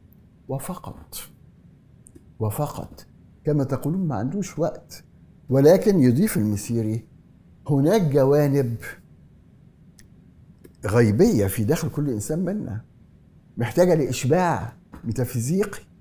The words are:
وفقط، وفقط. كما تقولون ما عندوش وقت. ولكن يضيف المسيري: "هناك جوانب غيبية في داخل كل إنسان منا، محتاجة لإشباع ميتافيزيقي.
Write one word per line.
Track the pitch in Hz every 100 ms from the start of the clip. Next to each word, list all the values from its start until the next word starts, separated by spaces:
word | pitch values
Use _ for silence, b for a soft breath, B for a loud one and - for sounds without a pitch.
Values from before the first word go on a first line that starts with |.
| - _ - _ -
وفقط، | 135 - 180 175 - - - - - - _ - - _ - - - - -
وفقط. | 110 104 147 - - - - - - - -
كما | 147
تقولون | 135 135 143 185 175
ما | 110
عندوش | 123 202 185 -
وقت. | 165 - - - - - - - -
ولكن | 127 143 185 151 170
يضيف | 123 120 107 117
المسيري: | 107 101 - 117 107 113 - - - - _ - -
"هناك | 143 147 220
جوانب | 160 143 131 147 147 139 123 113 - - - - - - - - - _ - - - - - - - - - - 107
غيبية | 117 113 110 220 147 98
في | -
داخل | 107 165 156
كل | - 143
إنسان | 110 - 160 180
منا، | 208 - 107 - - - - _ - _ -
محتاجة | 120 170 180 160
لإشباع | 131 120 127 170 175 117 117 - _ -
ميتافيزيقي. | - 110 120 120 120 185 214 - - -